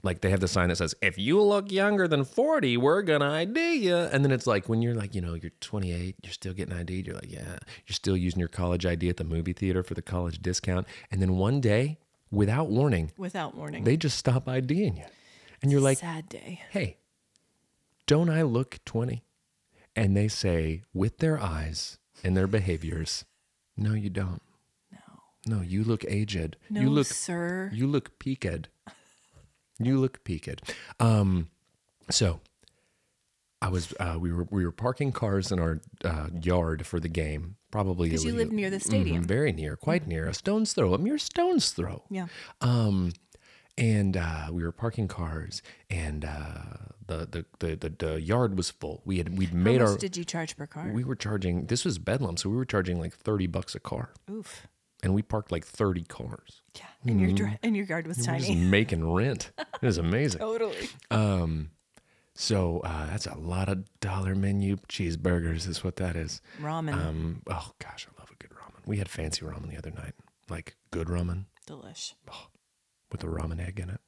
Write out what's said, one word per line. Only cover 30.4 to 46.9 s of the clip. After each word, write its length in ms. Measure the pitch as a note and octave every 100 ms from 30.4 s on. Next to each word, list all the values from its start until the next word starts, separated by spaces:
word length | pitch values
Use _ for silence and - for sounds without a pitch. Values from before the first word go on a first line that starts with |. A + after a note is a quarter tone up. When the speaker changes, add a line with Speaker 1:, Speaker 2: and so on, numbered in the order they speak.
| - - - - - -
Speaker 1:
Um, 500 | A#2 G#2+ G2 F2+ E2 _ _ _ _ _ -
so 320 | - G2+ E2 _ _ _ _ _ _ _ _ _ _ _ _
I 60 | F#2
was, 240 | F#2 E2 -
uh, 160 | F2+ E2
we 140 | F2
were, 140 | E2+ F2
we 140 | G2+
were 80 | F2
parking 400 | - A#2 - C#3
cars 400 | - A2 G2 F#2
in 80 | F#2
our, 200 | E2 D#2 - -
uh, 240 | - D#2 D#2 E2+
yard 460 | E2+ F2+ E2 D#2 E2
for 120 | F2
the 100 | E2
game. 480 | E2 D#2 D2+ E2+ G2+ _
Probably 380 | G#2+ F#2+ F2 E2+
Speaker 2:
'Cause 140 | D#2+
you 60 | D#2+
Speaker 1:
illegal- 160 | D#2 -
Speaker 2:
live 60 |
near 160 | G#3+ F#3+
the 100 | F#3+
stadium. 380 | - G#2+ F2 E2
Speaker 1:
Mm-hmm, 80 | E2+
very 240 | A2+ D3+
near, 240 | D#2+ D2+ D2+
quite 300 | - F3 D3+
near, 200 | E2 D#2+
a 80 |
stone's 380 | - - G#3+ A3
throw, 220 | - G2+
a 40 | G2
mere 200 | G3+ D4
stone's 520 | - - F4 E4+ -
throw. 300 | - F2 - _
Speaker 2:
Yeah. 160 | F#3+ F3 - - -
Speaker 1:
Um, 500 | B2 A#2+ G#2+ G2 F2+ E2+ _ - _ - _ -
and, 380 | A2+ G#2+ G2 F#2
uh, 320 | E2 D#2 D2+
we 140 | E2+
were 80 | E2+
parking 360 | - A#2 A2 G2
cars, 540 | - E2 D#2+ D#2+ - - - _
and, 340 | F2 D#2 D2+
uh, 380 | D2+ D2+ D2+ - - - -